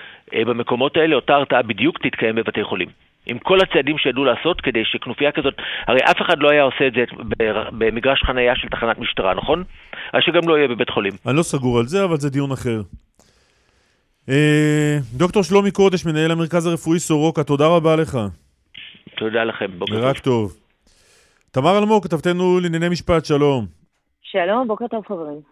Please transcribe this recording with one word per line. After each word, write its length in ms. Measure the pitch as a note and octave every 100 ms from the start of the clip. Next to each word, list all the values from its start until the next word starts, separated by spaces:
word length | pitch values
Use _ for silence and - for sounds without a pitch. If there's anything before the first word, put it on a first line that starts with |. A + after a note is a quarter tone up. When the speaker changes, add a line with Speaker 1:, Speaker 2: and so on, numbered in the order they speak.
| - - -
Speaker 1:
אה, 120 | - A#2
במקומות 520 | A#2+ A#2 B2 C#3 D#3+
האלה, 180 | D#3+ C3
אותה 200 | - C#3+
הרתעה 260 | C3+ B2
בדיוק 360 | A2+ G2+ C#3+ - B2+
תתקיים 280 | - A2+ A2+
בבתי 280 | G#2+ A2
חולים. 260 | G2+ F#2+ F2 - _ _ -
עם 140 | A#2+
כל 180 | - F#3+
הצעדים 360 | F#3 D#3+ C3+ D3+
שידעו 280 | C3+ B2 C3+
לעשות 360 | A2+ D#3+ F3+
כדי 240 | C3+ A2+ A2
שכנופיה 460 | A2+ B2+ - C#3+
כזאת, 220 | D#3 C3+ - - - -
הרי 120 | B2+ E3
אף 100 | F3+
אחד 160 | G3 D#3+
לא 100 | D3
היה 140 | D3
עושה 240 | C3+ - C3+
את 60 |
זה 100 | A#2 A#2+ - A2 -
ב-, 60 | A2 G#2 G2+
במגרש 520 | A2+ A2 A2+ C3 C3+
חנייה 320 | - B2+ B2 A#2+
של 140 | A#2+
תחנת 280 | - A#2 A2
משטרה, 340 | A2 - F#2+
נכון? 300 | F2+ - E3+ F3+ - - - -
אז 80 | C3
שגם 180 | D#3+ E3+ E3+
לא 80 | D3+
יהיה 100 | C3+
בבית 220 | A#2 B2
חולים. 240 | A2+ G2 G2 A#2+
Speaker 2:
אני 80 | D3
לא 60 |
סגור 360 | E3+ C#3+ B2 A#2+
על 60 | A#2+
זה, 180 | G3
אבל 140 | F#3+ D#3
זה 120 | C#3+
דיון 220 | C3+ C#3
אחר. 300 | C3 B2 A2 F#2 - _ _ _ _ _ _ _ _ _ _ _ _ -
אה, 680 | C#3 D3+ D3+ D3+ D3+ D3+ D3 A#2 B2
דוקטור 260 | F3+ G#3+
שלומי 280 | D#3+ G3+ G3+
קודש, 340 | - G3 F3+ E3
מנהל 260 | D#3 D#3+
המרכז 340 | E3 E3 F3 E3+
הרפואי 320 | E3+ D#3 E3
סורוקה, 440 | - D#3 D#3+ D#3+
תודה 240 | C#3+ C#3+ D#3
רבה 280 | F3 D#3 D#3+
לך. 220 | D#3 B2+ G2+ E2+ _ _ _ - - - - -
Speaker 1:
תודה 260 | A2 A2+
לכם, 220 | A2+ - G2+ F2
בוקר 140 | G2+ A2
Speaker 2:
ורק 240 | C3 C3+
Speaker 1:
טוב. 320 | C3+ A#2 G2+
Speaker 2:
טוב. 60 | D2+ _ _ _ _ _ _ _ _ _
תמר 260 | C3 D3+ G3+
אלמוג, 260 | G#3 G#3+
כתבתנו 560 | F3+ D#3+ F3 F3+ F3+ F3+
לענייני 300 | F3 E3 F3
משפט, 360 | F3 - E3 -
שלום. 400 | C#3+ C#3+ C3 F#2+ - _ _ _ _
Speaker 3:
שלום, 460 | - G3 F3 A#3 B3
בוקר 200 | G#3 A#3+
טוב, 180 | A3+ F#3+
חברים. 320 | F3+ D3+ D3 -